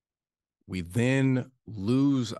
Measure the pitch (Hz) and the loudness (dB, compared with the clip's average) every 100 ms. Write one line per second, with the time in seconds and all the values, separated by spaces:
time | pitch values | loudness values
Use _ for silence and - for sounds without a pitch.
0 | _ _ _ _ _ _ - 92 85 117 | _ _ _ _ _ _ -10 -8 -4 0
1 | 123 135 135 127 127 _ - 107 98 131 | 2 2 2 0 -4 _ -16 -8 0 2
2 | 139 135 110 | 2 2 -2